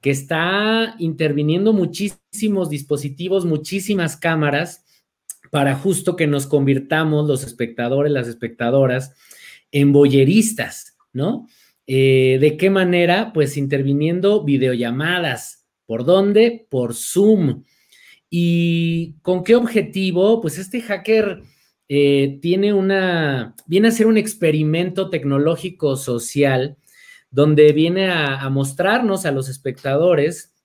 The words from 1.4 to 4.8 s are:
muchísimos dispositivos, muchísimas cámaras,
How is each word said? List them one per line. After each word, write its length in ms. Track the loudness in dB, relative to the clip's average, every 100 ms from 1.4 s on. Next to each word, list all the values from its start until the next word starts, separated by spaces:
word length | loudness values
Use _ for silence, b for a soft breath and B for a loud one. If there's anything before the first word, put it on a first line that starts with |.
| 0 0 2
muchísimos 960 | 2 0 -4 -8 -8 _ -6 -2 -2 -2
dispositivos, 720 | -6 -4 -4 -4 -8 -4 -2
muchísimas 720 | 0 -4 -4 -8 -4 -2 -2 -4
cámaras, 680 | -2 0 0 -2 -4 -10